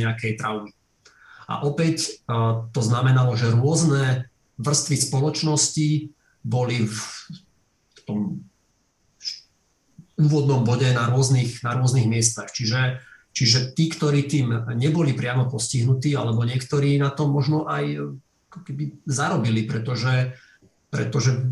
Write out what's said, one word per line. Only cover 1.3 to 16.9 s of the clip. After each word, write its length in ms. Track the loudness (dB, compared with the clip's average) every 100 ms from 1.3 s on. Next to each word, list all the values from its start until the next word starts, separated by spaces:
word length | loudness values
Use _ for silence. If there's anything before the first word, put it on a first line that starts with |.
| -18
A 160 | -10 -4
opäť, 600 | -4 0 0 0 -4 -8
e, 100 | -4 0 0 0 -2
to 80 | -2
znamenalo, 560 | 0 2 4 4 4 2
že 160 | 2
rôzne 760 | 4 4 4 4 2 2 0 -4 _ _ -6
vrstvy 400 | -2 -2 0 -2
spoločnosti 920 | 0 0 0 0 0 0 0 0 2 0 -2 -12 _ _
boli 420 | -4 -2 0 0 -2
v, 120 | -4 -10 -12 -16 -20 _ _ _ _ _
v 40 | _ -8
tom 140 | -4 -4 -6 -12 _ _ _ _ _ _ _ -12 -12 -16 _ _ _ _ -20 -10
úvodnom 480 | 0 2 4 2 2
bode 240 | 2 2 2
na 160 | 2 2
rôznych, 500 | 2 4 2 0 -4 -4
na 80 |
rôznych 320 | 0 2 2 2
miestach. 480 | 2 0 -2 -8
Čiže, 480 | -6 -2 0 -2 -4 -12 -20 _
čiže 400 | -2 2 2 0
tí, 160 | -2 -2
ktorí 400 | 0 0 0 2
tým 420 | 0 0 -2 -4 -2
neboli 320 | 0 2 0
priamo 400 | 0 0 0 0
postihnutí, 640 | -2 -2 0 2 2 0
alebo 320 | 0 0 0 0
niektorí 500 | -2 -2 0 2